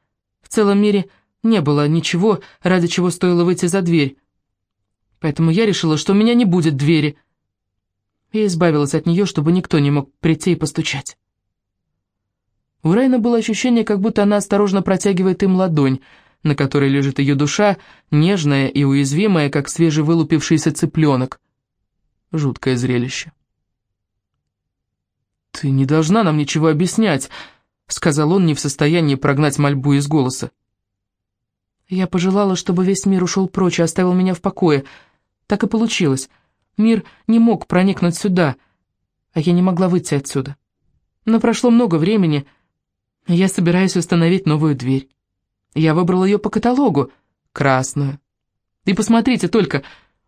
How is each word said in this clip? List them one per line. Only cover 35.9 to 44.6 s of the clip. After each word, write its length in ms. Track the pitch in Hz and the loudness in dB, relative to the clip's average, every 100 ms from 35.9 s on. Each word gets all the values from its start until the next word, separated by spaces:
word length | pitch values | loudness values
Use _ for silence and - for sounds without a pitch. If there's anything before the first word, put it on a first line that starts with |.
| - 156 135 - _ _ _ _ - | 0 0 -2 -6 _ _ _ _ 0
Мир 260 | 220 226 - _ - | 2 2 -4 _ 0
не 120 | 226 | 4
мог 280 | 233 190 - | 4 2 -2
проникнуть 500 | 180 190 - 175 170 | 0 0 0 -2 -2
сюда, 400 | 208 185 151 - _ _ _ _ _ _ _ | -2 0 0 -2 _ _ _ _ _ _ _
а 60 | 160 | -4
я 120 | 175 | 0
не 80 | 175 | 2
могла 280 | 185 175 185 | 2 0 0
выйти 260 | 180 - | 0 -2
отсюда. 420 | 143 - 139 135 - _ _ _ _ _ _ 220 | -6 -4 -8 -8 -14 _ _ _ _ _ _ -2
Но 140 | 226 | 0
прошло 300 | 240 226 247 | 0 0 2
много 260 | 233 240 160 | 4 2 0
времени, 500 | 175 220 165 147 143 _ _ _ _ _ _ _ - | 2 2 2 0 -4 _ _ _ _ _ _ _ -2
и 80 | |
я 140 | 170 190 | 0 0
собираюсь 460 | 202 170 180 190 | 0 0 2 0
установить 520 | 180 - 170 165 190 170 | -2 0 0 2 0 0
новую 280 | 147 | 0